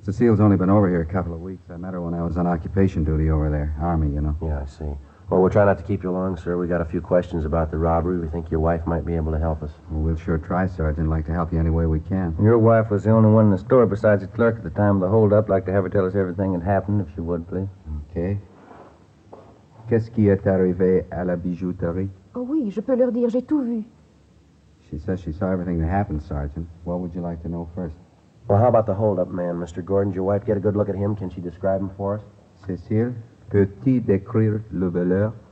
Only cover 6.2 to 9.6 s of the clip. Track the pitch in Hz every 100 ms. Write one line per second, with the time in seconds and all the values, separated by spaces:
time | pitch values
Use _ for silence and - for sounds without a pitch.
6.2 | 95 87 87 87 87 87 80 90 82 90
7.2 | 87 85 76 80 80 78 80 82 82 90
8.2 | 82 85 80 80 80 82 85 82 76 82
9.2 | 78 78 80 78